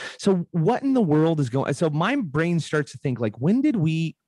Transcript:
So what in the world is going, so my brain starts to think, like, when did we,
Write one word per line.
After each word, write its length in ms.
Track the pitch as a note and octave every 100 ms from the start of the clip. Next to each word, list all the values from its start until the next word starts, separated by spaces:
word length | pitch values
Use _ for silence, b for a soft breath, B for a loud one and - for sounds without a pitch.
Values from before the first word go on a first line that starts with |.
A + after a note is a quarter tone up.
| B -
So 280 | G3 F#3 D#3+
what 320 | F3 D#3+ B3
in 100 | C4+
the 80 | C4
world 400 | E3+ D3+ E3 D#3
is 80 | B2+
going, 240 | C3+ -
so 160 | C#3+ D#3+
my 260 | D3+ F#3+ C#4+
brain 440 | E3+ D3 E3+ E3+
starts 320 | - D#3 C#3+
to 60 | -
think, 200 | C#3+ A#2
like, 220 | A2 A#2
when 220 | D3+ B3
did 140 | D4+ A#3
we, 380 | D#3 D#3+ E3 -